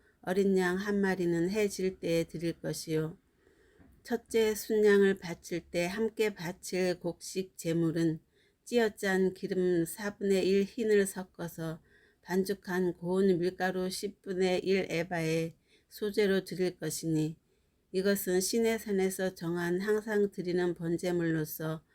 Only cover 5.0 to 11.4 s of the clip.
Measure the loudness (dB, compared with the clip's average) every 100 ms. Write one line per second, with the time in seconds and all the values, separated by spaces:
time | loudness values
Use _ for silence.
5 | 6 2 -4 -10 -8 -8 -4 -2 -2 0
6 | -2 0 -2 -2 -8 -8 -6 0 0 0
7 | -4 -8 -10 -8 -8 -6 -2 0 2 2
8 | 0 0 _ _ _ _ -2 2 2 0
9 | 0 2 2 0 -4 0 2 2 0 -4
10 | -8 -4 0 2 4 2 2 -2 2 4
11 | 2 -2 -12 -10